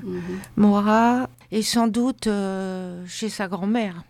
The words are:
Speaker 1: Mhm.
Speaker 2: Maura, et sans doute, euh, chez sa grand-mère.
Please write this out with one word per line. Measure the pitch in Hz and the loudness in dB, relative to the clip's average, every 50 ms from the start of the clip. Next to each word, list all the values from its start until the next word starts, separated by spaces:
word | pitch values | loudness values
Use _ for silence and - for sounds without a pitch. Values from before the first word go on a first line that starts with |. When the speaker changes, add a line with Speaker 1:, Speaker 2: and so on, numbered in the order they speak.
| 247 | -8
Speaker 1:
Mhm. | 190 180 180 170 180 180 190 196 - - | -8 -8 -8 -6 -8 -8 -10 -10 -6 2
Speaker 2:
Maura, | - 208 208 202 202 202 214 214 226 233 240 247 254 262 - - _ - _ | 4 6 6 6 4 4 4 4 6 6 4 4 2 0 -4 -8 _ -14 _
et | 185 220 214 | -2 -2 -2
sans | - - 233 226 233 | 0 2 2 2 2
doute, | 202 240 240 262 262 - - | 2 0 0 0 -2 -2 -2
euh, | 220 208 202 196 190 190 190 190 185 185 185 185 180 180 180 180 | -2 0 0 -2 -2 -4 -4 -6 -6 -6 -8 -8 -10 -10 -12 -14
chez | 180 - - 220 214 | -12 -10 -8 -8 -8
sa | - - 202 175 | -6 -6 -6 -6
grand-mère. | 190 175 190 202 226 247 220 196 170 170 - - | -4 -4 -2 0 0 0 0 -2 -6 -10 -16 -16